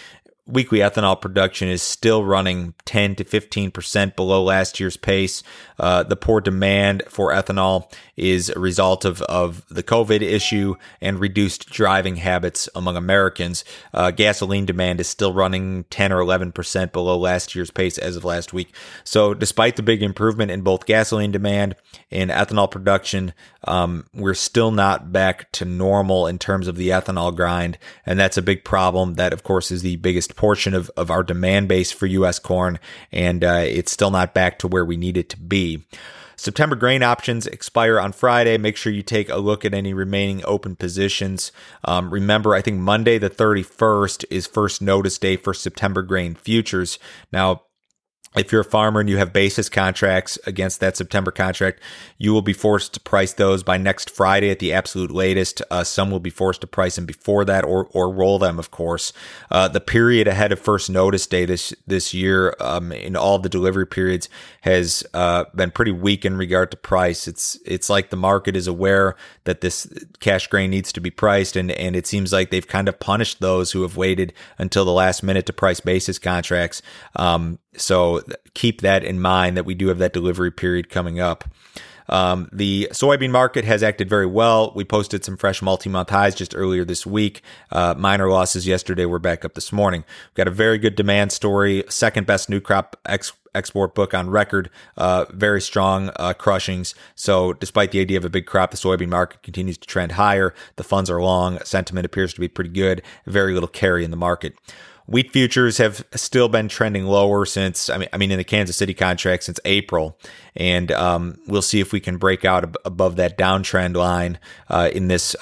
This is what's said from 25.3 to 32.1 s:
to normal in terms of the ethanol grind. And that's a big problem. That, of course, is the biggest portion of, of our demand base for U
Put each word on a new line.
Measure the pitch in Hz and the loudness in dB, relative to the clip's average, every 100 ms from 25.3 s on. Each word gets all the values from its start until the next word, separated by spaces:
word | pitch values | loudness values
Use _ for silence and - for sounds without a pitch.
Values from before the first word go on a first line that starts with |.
| - - | 0 -8
to | - | -8
normal | 90 90 95 101 95 92 85 | -6 -2 2 2 2 2 0
in | 87 | -2
terms | - 95 90 | -4 -2 -2
of | 87 | -4
the | 90 | 0
ethanol | 92 - 92 87 | 0 0 -2 -2
grind. | 85 87 87 85 - - - | 0 0 0 -2 -6 -16 -14
And | - 92 | -4 2
that's | 95 - | 2 2
a | |
big | 92 95 | 0 -2
problem. | - 95 92 90 92 | 0 2 2 2 -2
That, | 85 90 | 0 -2
of | - | -2
course, | - 95 - | -2 -2 -2
is | 90 | -4
the | 90 87 | -4 -2
biggest | 92 87 - - | 0 0 -4 0
portion | 107 101 98 | 2 2 0
of, | 92 85 - | -2 -4 -6
of | 85 | -2
our | 85 | -2
demand | 90 87 92 101 98 | 0 0 2 2 2
base | 92 90 | 2 0
for | - | -2
U | 98 | 0